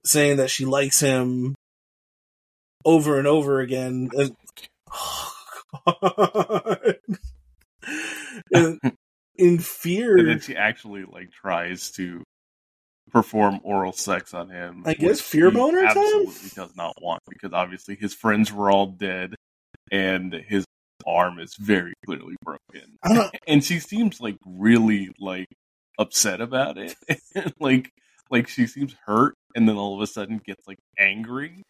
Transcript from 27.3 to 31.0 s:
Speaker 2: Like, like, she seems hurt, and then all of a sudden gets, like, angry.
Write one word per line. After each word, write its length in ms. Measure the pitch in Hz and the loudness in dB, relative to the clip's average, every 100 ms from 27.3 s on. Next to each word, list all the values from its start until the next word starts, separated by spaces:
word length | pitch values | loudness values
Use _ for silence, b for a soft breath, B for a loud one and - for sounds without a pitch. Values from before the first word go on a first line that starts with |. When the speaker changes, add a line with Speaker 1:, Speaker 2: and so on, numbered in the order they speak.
| - 170 - | -6 -6 -4
Speaker 2:
Like, 320 | 139 131 127 _ _ _ _ | 2 2 2 _ _ _ _
like, 160 | 120 120 | -2 -2
she 180 | - 120 | -2 -2
seems 280 | 139 139 - - | -2 -8 -8 -2
hurt, 280 | 107 143 - _ 120 | 2 2 -2 _ 2
and 120 | 110 | 2
then 80 | 104 | 2
all 180 | 101 98 | -4 -6
of 40 | |
a 40 | 104 | -8
sudden 340 | - 101 110 | -8 -10 -10
gets, 220 | - 95 - | -12 -16 -18
like, 100 | 95 _ | -20 _
angry. 640 | - | 0